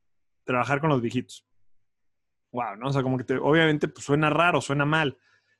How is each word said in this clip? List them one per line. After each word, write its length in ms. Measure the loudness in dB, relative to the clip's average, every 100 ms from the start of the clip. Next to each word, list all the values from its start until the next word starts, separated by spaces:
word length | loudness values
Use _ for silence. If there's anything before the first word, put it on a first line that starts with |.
| _ _ _ _
trabajar 380 | -4 -2 0 0
con 80 | 0
los 120 | 0
viejitos. 440 | 0 -4 -8 -12 _ _ _ -20 _ _ _ _ _ _ _
Guau, 240 | -8 -8 -6
¿no? 140 | -4
O 40 |
sea, 100 | -2
como 140 | -2 -2
que 60 |
te, 140 | -2 -2
obviamente, 500 | 2 4 4 2 -2
pues, 180 | -6 -2
suena 240 | 2 2
raro, 300 | 2 2 2
suena 240 | 0 -2 0
mal. 320 | 0 0 -4 _ _ _ _